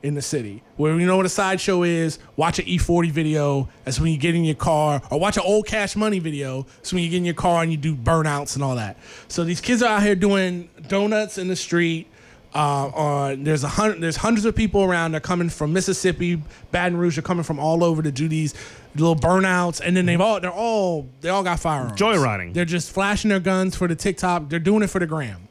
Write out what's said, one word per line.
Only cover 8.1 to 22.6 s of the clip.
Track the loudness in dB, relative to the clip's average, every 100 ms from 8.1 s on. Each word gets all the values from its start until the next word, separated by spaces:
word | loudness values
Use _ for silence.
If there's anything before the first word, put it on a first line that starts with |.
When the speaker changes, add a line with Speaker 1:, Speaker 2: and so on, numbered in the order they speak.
| 2 2 -2 -4 -4
Speaker 1:
and |
all | -2 -2
that. | -6 -10 -18 -20 -10
So | -4
these | -2 -2
kids | 0 2
are | 2 4
out |
here | 2 4
doing | 4 2 0 -4 -10 -18 -4
donuts | 0 2 0 -2 -4
in | -4
the | -4
street. | 0 0 2 -2 -8 -20 -20 -20 -10
Uh, | -2 0 0 -2 -2
on, | 0 0 -2 -4
there's | -2 0
a | 0
hun-, | 0 0 0
there's | -2 -2
hundreds | 0 2 2
of | 0
people | 0 2
around. | 2 2 0
They're | -2
coming | -2 -2 -2
from | -2 0
Mississippi, | 0 0 0 0 0 -2 -2 -4 -16 -6
Baton | -2 0 0
Rouge. | 0 0
They're |
coming | -2 -2
from | -2 -2
all | 0 4
over | 4 2
to | 0
do | -2 -2
these | 0 -2 -4 -16 -20 -12 0
little | 2 4
burnouts, | 4 4 4 2 0 -2 0
and | 2
then | 4
they've | 4
all, | 4 2
they're | -2
all, | -2 0 0 0 -2 -6 -8
they | -2
all | 0
got | 0 0
firearms. | 0 -2 -4 0
Speaker 2:
Joyriding. | 2 4 2 0 -4
Speaker 1:
They're | -2